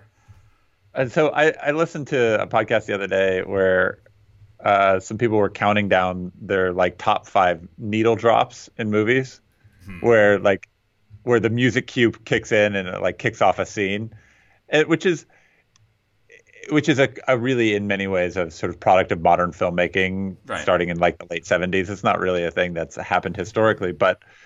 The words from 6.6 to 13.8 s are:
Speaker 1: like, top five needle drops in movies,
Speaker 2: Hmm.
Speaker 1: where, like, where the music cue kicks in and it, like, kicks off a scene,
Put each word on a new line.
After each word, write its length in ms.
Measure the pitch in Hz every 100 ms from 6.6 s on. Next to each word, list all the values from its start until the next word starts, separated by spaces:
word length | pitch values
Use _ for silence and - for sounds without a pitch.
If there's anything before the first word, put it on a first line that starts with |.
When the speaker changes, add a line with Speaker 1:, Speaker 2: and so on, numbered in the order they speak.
| 92
Speaker 1:
like, 240 | 90 90 87
top 300 | - 104 -
five 400 | 101 90 85 87 -
needle 380 | 110 107 110 113
drops 520 | 117 113 123 - - -
in 100 | 110
movies, 520 | 107 107 127 131 - _ _ _ _ -
Speaker 2:
Hmm. 140 | 87
Speaker 1:
where, 400 | 113 113 104 101
like, 280 | 101 95 - _ _ _ _ 104
where 180 | 123 120
the 120 | 110
music 340 | 117 127 120 123
cue 260 | - 117
kicks 400 | - - 117 -
in 240 | 110 104 101
and 120 | 92
it, 120 | 95
like, 200 | 95 90
kicks 240 | 123 113
off 160 | 101 92
a 60 | 92
scene, 440 | -